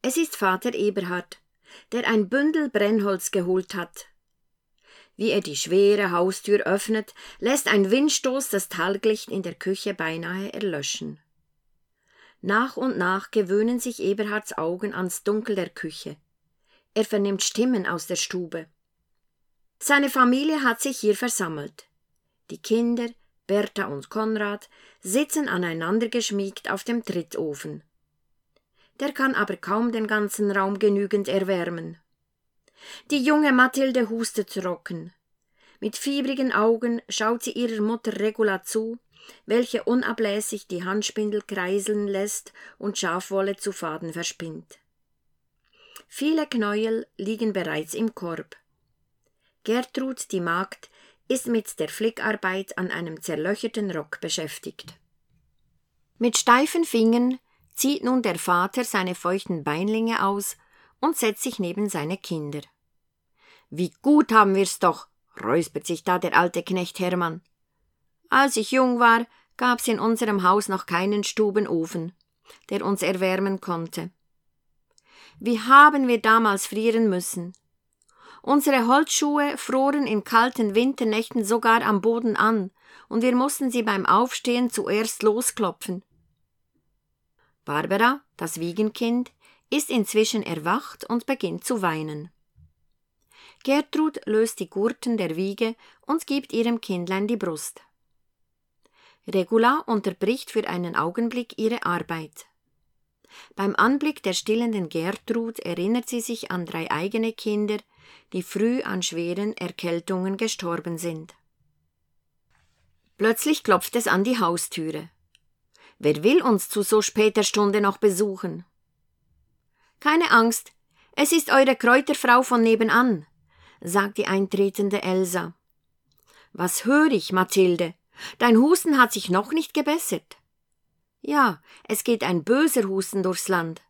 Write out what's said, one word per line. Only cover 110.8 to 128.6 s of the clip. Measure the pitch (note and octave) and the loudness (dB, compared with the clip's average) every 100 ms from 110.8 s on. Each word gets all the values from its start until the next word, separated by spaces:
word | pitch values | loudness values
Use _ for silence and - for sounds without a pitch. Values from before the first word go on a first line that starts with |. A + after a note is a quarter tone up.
| E3+ E3 | -6 -6
sind. | E3+ D#3+ D#3+ - _ _ _ _ _ _ _ _ _ _ _ _ _ _ _ _ _ _ | -8 -8 -14 -20 _ _ _ _ _ _ _ _ _ _ _ _ _ _ _ _ _ _
Plötzlich | A3 A3+ D4+ D4+ | 2 2 0 0
klopft | - F3+ - A#3+ | 4 2 2 -2
es | A3+ | 2
an | F#3 | 2
die | G#3 A#3+ | 2 2
Haustüre. | F3 E3+ - - D#3+ D#3 E3 _ _ _ _ _ _ _ - _ | 0 0 -4 -6 -6 -8 -12 _ _ _ _ _ _ _ -20 _
Wer | D3 D3+ | 0 4
will | F#3+ E4 | 4 6
uns | C4 G3+ - | 4 2 0
zu | G#3 | -4
so | G3+ G#3+ | 2 2
später | G#3 - G#3+ G#3+ | 2 2 2 4
Stunde | G3+ G#3 G3+ G#3 | 0 2 2 2
noch | G3+ - | 0 2
besuchen? | G#3+ F3+ G#3 F#3+ F3+ E3 - _ _ _ _ _ _ _ _ _ _ _ _ _ | 2 2 -2 -2 -8 -10 -16 _ _ _ _ _ _ _ _ _ _ _ _ _
"Keine | D4 D#4+ F4 | 2 2 6
Angst, | A3+ A3+ A3+ - _ _ _ _ - | 6 6 0 -8 _ _ _ _ 0
es | D4 | 4
ist | E4 - | 2 6
eure | C4+ C4+ B3+ | 6 6 4
Kräuterfrau | A#3+ B3+ C#4 C#4 - B3 | 6 4 4 0 6 6
von | B3+ A#3+ | 6 4
nebenan", | A3+ A3 A3+ A3+ B3+ F3+ - _ _ _ - _ | 6 4 4 4 4 0 -4 _ _ _ -20 _
sagt | E3+ F#3+ G3+ G#3 | -2 0 0 -2
die | G3 | 0
eintretende | F#3+ G3 G3 G3 - G3+ G3+ | 0 0 0 0 0 -2 0
Elsa. | - F#3 F#3 F3+ E3+ - _ _ _ _ _ _ _ _ _ | 0 0 0 -2 -6 -12 _ _ _ _ _ _ _ _ _
"Was | - F3+ - A3+ | -4 -2 0 2
hör | D4 D#4 | 4 4
ich, | A3 - | 2 0
Mathilde? | F#3 F#3 G3 F#3 E3+ E3 - _ - - - | 0 2 4 4 4 -2 -6 _ -18 -18 0
Dein | A#3+ | 6
Husten | A3+ | 6